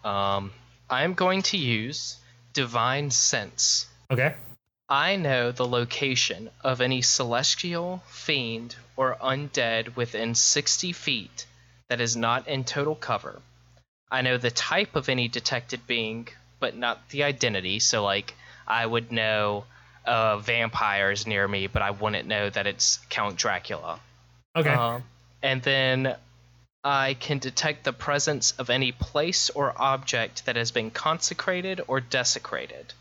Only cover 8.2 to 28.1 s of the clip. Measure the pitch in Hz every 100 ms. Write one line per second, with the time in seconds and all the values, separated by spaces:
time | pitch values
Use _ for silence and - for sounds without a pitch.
8.2 | - 143 120 113 120 - - - 131 -
9.2 | 131 135 147 - 117 113 117 120 120 107
10.2 | 113 117 - 147 147 - 180 175 - 123
11.2 | 92 - - - - - _ 120 117 117
12.2 | 117 123 - 135 127 147 147 151 - 110
13.2 | - 50 - _ _ _ _ _ _ 127
14.2 | 127 123 120 117 - 170 208 156 - 127
15.2 | 120 120 - 127 120 123 - 120 110 113
16.2 | 117 - - _ 123 - 120 113 - 139
17.2 | 143 135 123 101 92 101 - 113 101 98
18.2 | 104 - - - - 113 113 117 117 117
19.2 | 110 107 104 104 - - - - - 117
20.2 | 110 104 104 117 113 - 107 101 98 101
21.2 | 107 101 98 101 95 107 101 101 107 104
22.2 | 73 107 101 101 101 98 - - - -
23.2 | 104 90 113 92 - 82 80 82 - _
24.2 | _ _ _ 165 147 127 117 120 123 -
25.2 | _ - 135 131 127 135 131 131 131 -
26.2 | - _ _ _ _ _ 143 139 135 135
27.2 | - 143 135 - 156 147 - 123 -